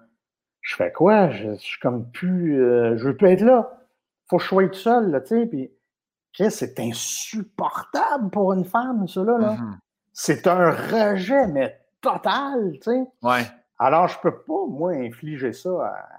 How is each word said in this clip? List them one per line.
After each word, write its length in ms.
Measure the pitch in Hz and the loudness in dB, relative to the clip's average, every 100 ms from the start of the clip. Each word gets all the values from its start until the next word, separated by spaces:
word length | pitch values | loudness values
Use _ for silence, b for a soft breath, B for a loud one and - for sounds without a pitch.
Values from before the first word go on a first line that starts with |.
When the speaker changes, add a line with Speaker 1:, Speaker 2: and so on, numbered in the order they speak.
| _ _ _ _ _ _ | _ _ _ _ _ _
Speaker 1:
je 140 | - - | -10 -4
fais 160 | 87 | -4
quoi ? 360 | - 175 214 175 | 2 4 6 4
Je, 180 | 101 110 | 0 -8
je 60 | 104 | -8
suis 200 | - - | -10 -6
comme 300 | 131 123 120 | -4 -4 -8
plus, 500 | 120 180 180 170 139 | -6 -4 -2 0 2
euh, 340 | 123 120 117 117 | 4 4 2 0
je 100 | 131 | -2
veux 80 | 131 | 4
plus 120 | 190 | 4
être 120 | 185 | 6
là. » 360 | 226 254 214 - _ _ _ _ - | 6 6 2 -8 _ _ _ _ -2
faut 60 | 175 | -2
que 60 | |
je 40 | - | 2
sois 200 | 190 190 | 2 2
tout 40 | 190 | 0
seul, 360 | 226 240 208 | 2 2 2
là, 80 | 147 | -2
tu 80 | - | 0
sais, 180 | 226 233 | 0 0
puis 240 | 147 131 _ _ _ _ _ _ | -4 -10 _ _ _ _ _ _
Chris, 180 | - 208 | -2 -2
c'est 280 | - 123 - | -2 -8 -6
insupportable 1500 | 117 113 - - - 220 185 - 151 - - 285 415 285 202 | -6 -6 -8 -10 -8 -10 -8 -6 -6 -6 -6 -2 0 0 -2
pour 220 | 208 190 | 0 2
une 100 | 190 | 0
femme, 420 | 185 233 254 233 180 | 0 -2 -2 -2 -4
ça, 160 | 190 | -2
là, 140 | 208 240 | 0 2
là. 140 | 214 | 0
Speaker 2:
Mhm. 260 | 120 117 95 _ _ _ | -2 -8 -12 _ _ _
Speaker 1:
C'est 340 | - - 143 190 | -6 -2 0 2
un 240 | 180 170 | 4 4
rejet, 760 | 143 - 226 208 196 180 277 226 | 2 -2 0 2 0 0 2 2
mais 300 | 139 120 - _ _ | 0 -2 -6 _ _
total, 720 | 254 - 196 226 277 269 196 139 | -4 -2 -2 -2 -2 -4 -4 -4
tu 80 | |
sais. 200 | - 247 254 _ | -4 -2 -4 _
Speaker 2:
Ouais. 220 | 120 123 - - _ - | 0 0 -2 -10 _ -2
Speaker 1:
Alors, 300 | 131 156 180 | 2 4 2
je 100 | - | 0
peux 220 | 170 120 | -4 -4
pas, 220 | - 104 320 | -6 -6 -6
moi, 220 | 135 175 | -6 -4
infliger 580 | 156 120 117 151 147 127 | -4 -8 -10 -12 -8 -8
ça 180 | 107 180 180 110 98 - | -6 -6 -4 -4 -8 -14